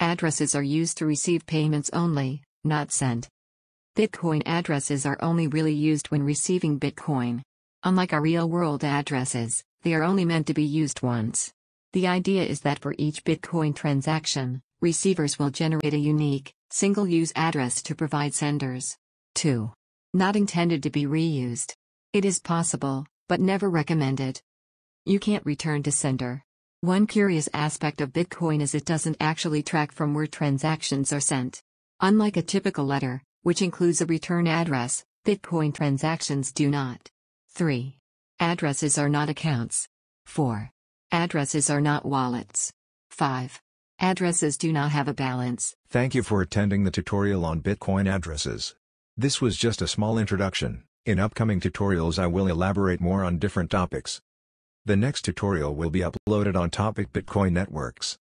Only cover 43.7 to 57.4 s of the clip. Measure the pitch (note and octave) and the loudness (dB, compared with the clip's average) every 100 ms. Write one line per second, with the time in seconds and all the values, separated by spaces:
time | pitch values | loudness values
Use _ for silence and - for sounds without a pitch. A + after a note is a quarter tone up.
43.7 | _ _ - F#3 F#3 F3+ F3 D3+ C#3+ E3 | _ _ -2 0 2 0 2 0 0 0
44.7 | D#3 D3 D3 C#3 C#3+ C3 B2+ B2 A#2+ - | 0 0 0 0 -2 -2 -2 -2 -4 -6
45.7 | - _ B2 B2+ B2+ G#2 G#2 F2+ - G2+ | -10 _ 0 2 0 2 0 0 2 2
46.7 | G2+ G2 F#2+ - G2+ G2+ G2 E2 D#2+ E2+ | 2 2 0 -2 0 2 0 0 -2 -2
47.7 | G#2 - F#2+ G2 F#2+ E2+ D#2 - G#1+ - | -2 0 0 2 0 -4 -6 -6 -6 -8
48.7 | - _ _ _ - C3+ - B2+ F#2 A#2 | -12 _ _ _ -4 -2 0 0 0 0
49.7 | G#2+ E2+ - G#2+ A2+ G#2 F#2+ F#2+ - B1+ | 0 -2 -2 0 0 0 0 0 -2 -4
50.7 | A1 - _ - F#2+ G#2 - A2 G2 F#2 | -6 -14 _ -2 0 0 0 0 2 0
51.7 | - G2+ F#2 E2 E2 F2+ F2 F#2+ E2 F#2 | 0 0 2 2 2 2 2 2 2 0
52.7 | G2 G2 F2+ F2 F#2+ F#2 F2 G2+ - E2+ | 2 0 0 0 0 0 0 -2 -2 -2
53.7 | G2+ F2+ C2+ - - _ _ _ _ _ | 0 -2 -4 -8 -12 _ _ _ _ _
54.7 | _ - G2+ B2 C#3+ - - G2+ F#2 D2 | _ 0 2 2 0 -4 -2 0 0 0
55.7 | D2 E2 E2+ E2+ - - G#2 G2+ F#2 F2 | -2 -2 0 -2 -4 -2 0 2 2 0
56.7 | - G#2 G#2 G2+ - - G2+ | 0 -2 -2 -4 -6 -2 0